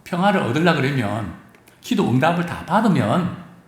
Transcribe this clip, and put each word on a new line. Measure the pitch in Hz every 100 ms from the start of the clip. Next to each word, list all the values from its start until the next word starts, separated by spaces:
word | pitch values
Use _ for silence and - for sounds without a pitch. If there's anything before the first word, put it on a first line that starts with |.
| -
평화를 | 175 202 190
얻으려고 | 127 143 175 156
그러면 | 131 135 101 107 95 - - - - _
기도 | - 208 -
응답을 | 131 160 175 170
다 | - -
받으면 | 196 226 147 107 160 - - - -